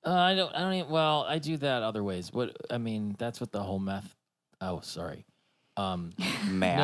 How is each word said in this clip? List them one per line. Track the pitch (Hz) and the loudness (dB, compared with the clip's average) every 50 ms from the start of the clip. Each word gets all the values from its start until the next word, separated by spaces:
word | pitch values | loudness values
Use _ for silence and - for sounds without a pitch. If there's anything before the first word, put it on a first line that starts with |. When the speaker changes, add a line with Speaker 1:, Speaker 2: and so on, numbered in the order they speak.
| _ | _
Speaker 1:
Uh, | - 180 | 4 4
I | 180 175 180 190 | 6 6 6 6
don't, | 190 190 160 - | 4 2 0 0
I | - | -2
don't | 175 190 190 | 0 0 0
even, | 185 175 131 | 0 0 0
well, | 156 160 156 156 151 151 135 - | 2 4 4 4 4 2 2 0
I | 151 165 | -2 -2
do | 147 147 160 151 | -2 -2 -4 0
that | 139 143 131 123 110 | 0 0 2 2 0
other | 110 107 107 101 | 0 0 0 0
ways. | 101 95 90 90 85 - | 0 -2 -2 -4 -4 -2
What, | 117 123 107 - - - - | -2 -2 -2 -4 -8 -8 -6
I | 120 120 | -4 -2
mean, | 117 113 110 107 107 104 101 101 | -2 -2 -2 -2 -2 -4 -4 -4
that's | 120 117 113 - | -4 -6 -4 -6
what | 123 - | -8 -6
the | - 104 101 | -4 -6 -4
whole | 95 98 98 | -2 -2 -2
meth, | 98 95 98 98 98 95 - _ _ _ _ _ _ _ _ _ | -2 -2 -2 -4 -6 -10 -18 _ _ _ _ _ _ _ _ _
oh, | - 95 90 85 | -6 -4 -4 -6
sorry. | - - - 82 85 82 71 - - _ _ _ _ _ _ _ _ _ _ - | -6 -10 -8 -8 -8 -8 -8 -10 -16 _ _ _ _ _ _ _ _ _ _ -4
Um, | - 95 92 87 87 85 87 - | -2 -2 -2 -4 -6 -8 -6 -4
Speaker 2:
<laughs> | - 95 - - - - | -4 -2 -2 -2 -2 0
Math. | 95 92 92 92 - 82 | 2 4 4 4 4 4